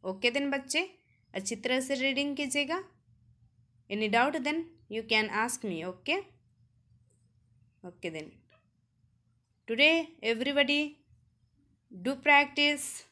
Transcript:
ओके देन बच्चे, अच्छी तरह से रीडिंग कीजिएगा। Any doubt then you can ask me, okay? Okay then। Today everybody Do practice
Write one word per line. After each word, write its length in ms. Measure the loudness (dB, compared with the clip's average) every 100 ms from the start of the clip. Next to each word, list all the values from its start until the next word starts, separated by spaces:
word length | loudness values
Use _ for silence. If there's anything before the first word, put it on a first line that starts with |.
ओके 260 | -6 -2 -2
देन 200 | 0 -2
बच्चे, 380 | -4 -4 -4 -4 -10 _ _ _
अच्छी 220 | -10 -8 -6
तरह 240 | -2 -2
से 140 | -2
रीडिंग 420 | -2 0 0 -2 -2
कीजिएगा। 480 | -2 -2 -2 -4 -6 _ _ _ _ _ _ _ _ _ _
Any 180 | -2 2
doubt 260 | 4 4
then 240 | 2 -2 -2 -4 -12 _
you 140 | -8
can 260 | 0 2 2
ask 340 | 0 -2 -2
me, 140 | -4 -4
okay? 320 | -6 -8 -2 -4 -4 _ _ _ _ _ _ _ _ _ _ _ _ _ _ _
Okay 260 | -18 -10 -8
then। 160 | -8 -12 -18 _ _ _ _ _ _ _ _ _ _ _ _ -6
Today 380 | 4 6 6 0 -6
everybody 580 | -4 -2 0 2 2 2 -2 -6 _ _ _ _ _ _ _ _ _
Do 240 | -10 -6 -2
practice 880 | 6 6 6 2 2 2 -4 -10 -16